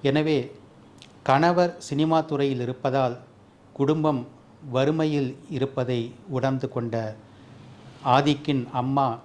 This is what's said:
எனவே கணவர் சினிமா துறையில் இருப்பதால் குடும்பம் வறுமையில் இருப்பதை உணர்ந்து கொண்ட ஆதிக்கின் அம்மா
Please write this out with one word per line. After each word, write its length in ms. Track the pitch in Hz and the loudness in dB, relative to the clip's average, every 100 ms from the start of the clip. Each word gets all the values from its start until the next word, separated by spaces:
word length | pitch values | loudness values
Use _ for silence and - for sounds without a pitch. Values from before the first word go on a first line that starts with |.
எனவே 500 | 139 147 156 147 123 - - - - - - - | 2 2 2 0 -2 -12 -20 -20 -20 -20 -20 -8
கணவர் 520 | - 135 165 180 175 175 | 2 4 4 4 0 -2
சினிமா 420 | - 143 156 160 | -6 -2 2 2
துறையில் 400 | 160 143 139 127 | 0 0 0 0
இருப்பதால் 580 | 123 123 135 131 127 120 - - - _ - | -4 -4 -2 0 0 -2 -14 -20 -20 _ -20
குடும்பம் 540 | - 139 156 151 135 - - - - 139 | -2 0 2 2 0 -4 -16 -20 -20 -4
வறுமையில் 680 | 123 139 160 156 147 131 123 - | 0 2 2 0 0 -2 -6 -10
இருப்பதை 640 | 143 135 135 123 123 117 - - | -4 -4 -2 -2 -2 -4 -10 -8
உணர்ந்து 400 | 131 131 135 127 | -4 -2 -2 -4
கொண்ட 480 | 123 120 113 110 110 - - - - - - - - | -6 -4 -4 -6 -12 -20 -20 -20 -20 -20 -20 -20 -8
ஆதிக்கின் 680 | 139 127 143 143 147 135 120 | 2 4 4 0 0 -2 -2
அம்மா 460 | 131 127 139 135 117 | -4 0 0 0 -2